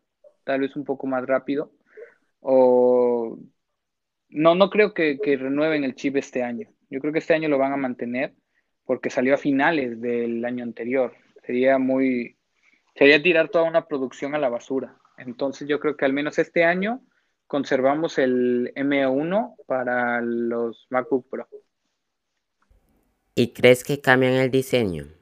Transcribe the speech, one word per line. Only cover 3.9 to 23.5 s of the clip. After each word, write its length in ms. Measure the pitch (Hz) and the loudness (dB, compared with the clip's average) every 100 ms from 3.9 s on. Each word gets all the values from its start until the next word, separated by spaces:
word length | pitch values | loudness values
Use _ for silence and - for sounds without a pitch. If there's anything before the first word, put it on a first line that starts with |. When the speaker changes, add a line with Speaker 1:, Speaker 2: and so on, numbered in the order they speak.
| _ _ _ _ | _ _ _ _
Speaker 1:
no, 240 | 147 160 | 2 4
no 160 | 180 190 | 4 4
creo 240 | 208 208 | 4 2
que, 240 | 202 156 139 | 2 -2 0
que 180 | 143 135 | 0 0
renueven 460 | 131 143 156 156 135 | 0 -2 0 0 -2
el 100 | 120 | -4
chip 220 | 139 135 | -4 -4
este 260 | - 131 | -4 -6
año. 240 | 120 117 107 _ _ | -6 -8 -12 _ _
Yo 100 | 135 | -8
creo 140 | 151 | -4
que 60 | 156 | -4
este 140 | - | 0
año 140 | 156 156 | 0 2
lo 100 | 139 | 0
van 140 | 135 | 0
a 60 | 139 | -2
mantener 560 | 131 123 120 123 143 - _ _ _ _ - | -4 -6 -6 -6 -6 -10 _ _ _ _ -6
porque 240 | 127 127 | -6 -4
salió 240 | - 127 | -2 0
a 40 | 139 | 0
finales 640 | 151 135 147 160 123 113 | 0 0 0 0 -4 -6
del 420 | 120 120 120 117 | -4 -4 -4 -4
año 200 | 120 123 | -6 -8
anterior. 500 | 120 113 117 131 120 - _ - - | -10 -10 -4 -2 -2 -6 _ -20 -6
Sería 320 | 123 127 135 | 0 2 2
muy, 600 | 131 131 131 123 117 - _ _ _ _ _ - | 2 0 0 -2 -6 -14 _ _ _ _ _ 4
sería 280 | 143 151 | 6 8
tirar 260 | 160 160 160 | 4 2 2
toda 140 | 170 | 2
una 240 | 165 165 - | 2 0 -2
producción 480 | 143 131 - 139 147 | -4 -6 -6 -6 -2
a 40 | |
la 100 | 135 | -2
basura. 480 | 120 - 135 123 - _ _ | -4 -4 -6 -6 -14 _ _
Entonces 500 | 127 117 139 131 143 | -16 -6 -6 -6 -4
yo 100 | 147 | -2
creo 160 | 151 143 | -2 -2
que 100 | 139 | -2
al 80 | |
menos 240 | 139 147 156 | 0 -2 -2
este 280 | 156 175 165 | -2 2 2
año 360 | 180 202 254 - _ _ _ _ | 2 -2 -6 -12 _ _ _ _
conservamos 680 | 147 123 135 131 151 165 - | -6 -2 2 2 0 -2 0
el 540 | 131 123 123 123 123 - | 0 2 0 0 -2 -4
M 320 | 139 143 131 | -2 0 0
uno 480 | 135 160 196 247 - - | 0 0 -2 -4 -12 -6
para 540 | 131 127 123 120 120 | -4 -2 -2 -2 -2
los 640 | 120 117 120 117 117 110 _ | -2 -4 -2 -4 -6 -8 _
MacBook 400 | 127 123 131 - | -6 -2 -4 -4
Pro. 180 | 113 - - _ _ _ _ _ _ _ _ _ _ _ _ _ _ _ _ _ | -12 -12 -20 _ _ _ _ _ _ _ _ _ _ _ _ _ _ _ _ _
Speaker 2:
¿Y 200 | - 117 | -2 -2